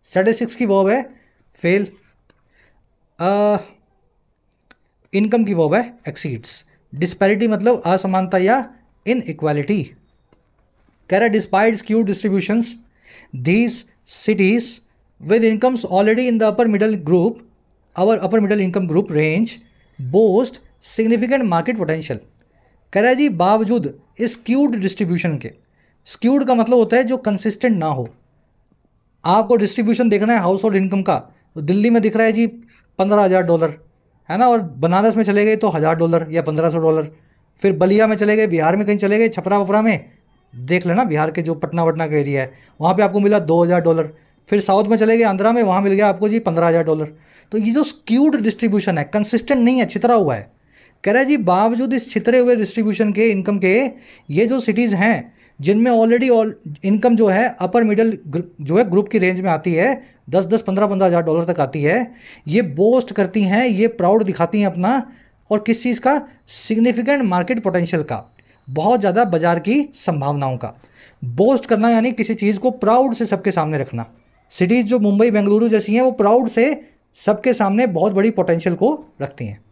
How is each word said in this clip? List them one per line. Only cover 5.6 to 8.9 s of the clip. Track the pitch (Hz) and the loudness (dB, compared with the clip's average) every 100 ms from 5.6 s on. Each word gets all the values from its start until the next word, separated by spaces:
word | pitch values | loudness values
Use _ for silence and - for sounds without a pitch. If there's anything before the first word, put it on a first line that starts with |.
| 156 | 0
है | 190 240 - - | 0 -2 -12 -14
एक्सीड्स, | 143 151 117 - - - _ _ 135 | -10 -10 -10 -10 -14 -16 _ _ -6
डिस्पैरिटी | 175 - 196 208 226 | -6 -2 0 0 0
मतलब | 208 214 240 170 | 0 0 0 0
असमानता | 185 190 185 185 190 | -2 0 -2 0 0
या | 190 262 - _ _ | 2 0 -2 _ _